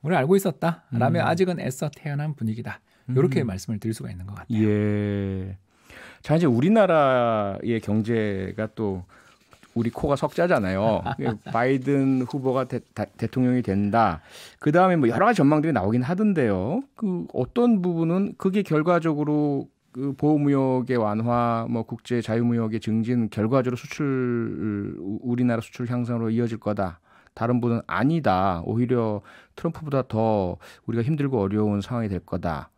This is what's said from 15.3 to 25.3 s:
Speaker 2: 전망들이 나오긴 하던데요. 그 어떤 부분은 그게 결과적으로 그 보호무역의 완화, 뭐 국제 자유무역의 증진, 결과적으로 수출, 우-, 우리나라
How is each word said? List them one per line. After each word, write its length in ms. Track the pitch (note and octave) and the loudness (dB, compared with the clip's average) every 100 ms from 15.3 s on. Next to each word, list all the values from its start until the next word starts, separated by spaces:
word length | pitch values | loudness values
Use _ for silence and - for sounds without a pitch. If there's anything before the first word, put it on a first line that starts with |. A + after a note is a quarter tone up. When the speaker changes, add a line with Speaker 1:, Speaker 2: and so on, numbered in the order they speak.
| G#3 | 4
Speaker 2:
전망들이 340 | C#3+ D3+ D#3 | 4 4 2
나오긴 300 | C#3 F#2+ A#2 | 0 0 0
하던데요. 800 | B2 F3+ G#3+ F3+ A#2+ G2 G2+ G3 C#4 - | -2 0 0 2 2 2 0 -4 -6 -8
그 300 | G#3 F3+ E3+ | -4 -4 -6
어떤 480 | - - - A#3+ A3 | -4 -4 2 4 4
부분은 540 | F3+ E3 E3 F3+ G3+ - | 2 0 0 0 -2 -2
그게 260 | F#3+ G3 | -2 0
결과적으로 1040 | G3 A3+ F#3 F3 E3 D3 D3 D3+ D3 C#3 - _ _ | 2 2 4 2 2 -2 0 0 0 -2 -6 _ _
그 200 | B2+ C#3 C#3 | -6 -6 0
보호무역의 800 | D3 D3+ C#3+ C#3 C3+ B2+ B2+ B2+ | 2 4 4 4 4 2 2 0
완화, 680 | G#2+ G#2+ A#2 A#2+ A#2+ A#2 A#2+ | 2 0 0 2 2 0 -2
뭐 140 | A#2+ | -4
국제 360 | A2 A#2+ - A#2+ | -4 -10 -4 -4
자유무역의 600 | A2+ A2+ A#2+ A#2 A2+ G#2+ | 0 0 2 2 0 -4
증진, 480 | G#2+ A2 A2+ B2 A2 | -2 -2 0 0 0
결과적으로 460 | - G#2+ C3+ B2 B2 | 0 2 2 0 -4
수출, 1200 | - - D3 C3 B2 A#2+ A2+ - G#2+ G2+ G2+ - | -8 -6 -2 -2 -2 -2 -4 -4 -4 -4 -6 -8
우-, 200 | F2+ G#2 | -8 -6
우리나라 380 | B2+ | -2